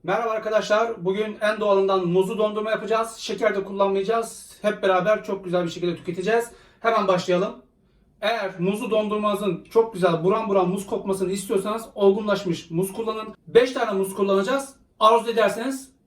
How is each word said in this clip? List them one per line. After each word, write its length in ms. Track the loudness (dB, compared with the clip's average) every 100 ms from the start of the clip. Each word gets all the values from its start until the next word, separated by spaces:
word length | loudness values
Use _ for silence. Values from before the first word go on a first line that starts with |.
| -2
Merhaba 260 | -2 0
arkadaşlar. 720 | -4 0 -2 2 2 2 -2 -4
Bugün 320 | -2 -4 -2
en 180 | -2 0
doğalından 480 | 2 4 4 2 2
muzlu 300 | 2 0 0
dondurma 340 | 0 0 -2
yapacağız. 440 | -4 0 -2 -2 -8
Şeker 380 | -8 -2 0 0
de 80 |
kullanmayacağız. 920 | -4 0 0 2 0 -2 -2 -12 -20 -4
Hep 220 | -4 0
beraber 400 | 2 2 2 0
çok 200 | -2 -8 -2
güzel 180 | -2
bir 60 | -2
şekilde 260 | -4 -4 -4
tüketeceğiz. 560 | -8 -6 0 0 0 -12 -20 _
Hemen 280 | 0 2 2
başlayalım. 480 | 0 2 0 0 -6 _ _ _ _ _ _
Eğer 380 | -2 -2 -4 -2
muzlu 320 | -2 -2 0
dondurmanızın 720 | 0 0 0 0 0 -2 -4 0
çok 240 | 2 2
güzel 300 | 2 2 2
buram 260 | 2 0 2
buram 200 | 2 2
muz 160 | -2 -4
kokmasını 460 | -6 -4 -4 -2
istiyorsanız 540 | -4 -2 -2 -2 -6 -8 2
olgunlaşmış 760 | 4 4 0 -2 -2 -6 -4
muz 220 | -4 -2
kullanın. 420 | -4 -6 -6 -10 -14 4
Beş 240 | 4 4
tane 260 | 0 -2 0
muz 180 | -2 -2
kullanacağız. 600 | 0 2 2 -2 -4 -16 _ _
Arzu 320 | 6 6 2
ederseniz, 600 | 2 2 0 -6 -6 -12 _